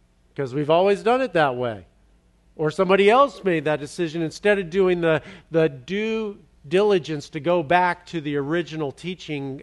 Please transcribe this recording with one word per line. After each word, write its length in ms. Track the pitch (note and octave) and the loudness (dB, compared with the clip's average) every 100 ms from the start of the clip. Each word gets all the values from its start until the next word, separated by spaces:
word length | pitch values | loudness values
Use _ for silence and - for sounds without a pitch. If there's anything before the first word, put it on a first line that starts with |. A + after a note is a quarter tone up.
| _ _ _ | _ _ _
"'Cause 200 | - C3+ | -8 -6
we've 160 | C3 D3 | -2 2
always 320 | E3 G3 G3 | 4 4 2
done 180 | F#3 B3+ | 2 0
it 120 | C4 | 2
that 240 | E3+ C#3+ B2 | 2 0 0
way." 300 | B2 G#2 F2 _ _ _ _ _ _ - | -4 -6 -14 _ _ _ _ _ _ -6
Or 140 | D#3 | -4
somebody 380 | D#3 F#3 F#3+ G3+ | 0 2 4 6
else 320 | A#3+ C#4+ - | 6 4 0
made 200 | G3 E3 | -2 -2
that 160 | D3 D3+ | 0 -2
decision 420 | C#3+ - E3+ D#3+ | -4 -6 -6 -4
instead 360 | D#3+ - G3+ G3+ | -6 -2 0 0
of 120 | F3 | 0
doing 300 | F#3 F#3 F3 | 0 2 2
the, 220 | E3 D#3 - - - | 2 0 -2 -18 -4
the 180 | D#3+ D#3+ | 0 0
due 720 | C#3 B2 G3 A3 A3 G#3+ G3+ _ _ C#3+ | 0 -8 -4 -2 -4 -6 -10 _ _ -2
diligence 640 | F3 G#3 G3 D3+ D3+ - | 2 4 2 0 -8 -8
to 100 | D#3+ | -6
go 220 | C#3+ F3 | -2 0
back 440 | C#3+ F3 F3+ F3 - | 2 2 2 -2 -8
to 140 | E3+ | -8
the 160 | D3 C#3+ | -4 -4
original 560 | C#3 E3+ D3 D#3 C#3+ | -2 -4 -4 -6 -8
teaching, 680 | - E3+ F#3 - D3 C#3 C3+ | -8 -12 -12 -8 -8 -8 -10